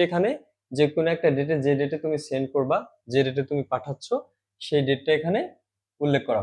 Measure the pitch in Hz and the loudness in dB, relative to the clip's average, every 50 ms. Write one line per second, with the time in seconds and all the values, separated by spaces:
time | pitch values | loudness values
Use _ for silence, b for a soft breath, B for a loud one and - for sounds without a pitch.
0 | 175 175 175 170 190 226 302 294 - _ _ _ _ - - 135 151 147 151 165 | 2 2 2 0 0 0 -2 -4 -8 _ _ _ _ -6 0 2 2 2 2 2
1 | 160 165 170 165 - 160 139 135 139 147 160 147 131 143 139 135 143 139 156 151 | 0 0 0 2 2 2 2 2 0 0 0 0 2 2 2 2 2 0 -2 -4
2 | 160 156 156 143 147 - 135 131 135 131 139 143 131 131 - - - - _ _ | -4 -2 -2 -4 -4 -4 -4 -4 -2 -2 0 0 0 0 0 -2 -2 -6 _ _
3 | _ 117 120 135 135 131 131 139 135 - 143 143 135 - 131 127 - 143 143 - | _ -2 2 2 2 2 0 -4 -4 -2 -2 -4 -2 -2 -4 -4 -4 -6 -10 -10
4 | - - 240 277 - - _ _ _ _ _ - - - 151 147 135 135 139 131 | -6 -4 -4 -4 -4 -6 _ _ _ _ _ -18 -6 -2 0 0 2 2 0 0
5 | - 156 156 151 156 165 190 240 359 359 - _ _ _ _ _ _ _ _ - | 0 0 0 0 0 0 0 0 -2 -4 -8 _ _ _ _ _ _ _ _ -4
6 | 147 147 139 135 139 - 117 104 | 0 2 2 2 0 0 -2 -2